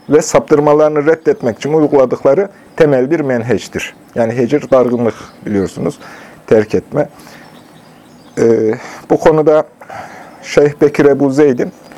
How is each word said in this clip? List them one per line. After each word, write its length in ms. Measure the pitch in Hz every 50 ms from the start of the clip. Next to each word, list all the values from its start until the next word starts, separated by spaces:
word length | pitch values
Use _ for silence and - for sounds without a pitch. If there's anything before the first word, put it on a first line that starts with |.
| _ -
ve 140 | 131 151 -
saptırmalarını 840 | - - 143 - - 156 147 147 151 147 151 156 151 151 151 143
reddetmek 500 | 151 160 160 - 151 143 - - 123 107
için 160 | - - 139 151
uyguladıkları 760 | 160 151 143 147 139 131 123 - 117 - 139 139 156 202 - - - - - -
temel 340 | - 165 151 139 127 127 135
bir 100 | 165 165
menheçtir. 760 | 147 135 127 120 110 123 117 92 - - - 120 - - - - - _ _
Yani 180 | 123 117 113 113
hecir 380 | 123 127 117 139 147 139 131
dargınlık 440 | 139 131 123 120 120 120 120 113 104 - - - - - -
biliyorsunuz, 520 | - 107 98 95 85 - - 131 147 147 - - - - - - - - - _
terk 280 | - 123 110 107 - -
etme. 340 | 156 147 - - 143 147 - - - - - - - - - - - - - - - - - - - - - - - - - - -
Ee, 360 | 123 117 113 110 110 107 113 123 - - - - - -
bu 100 | 165 151
konuda 440 | - 175 156 156 151 160 151 156 151 - - _ - - - - - - - - - - - - -
Şeyh 300 | - - - 147 147 143 - 160
Bekir 220 | 143 147 - 151
Ebu 260 | 143 139 139 143 139
Zeyd'in 420 | 131 139 156 147 127 123 - 95 - - - - -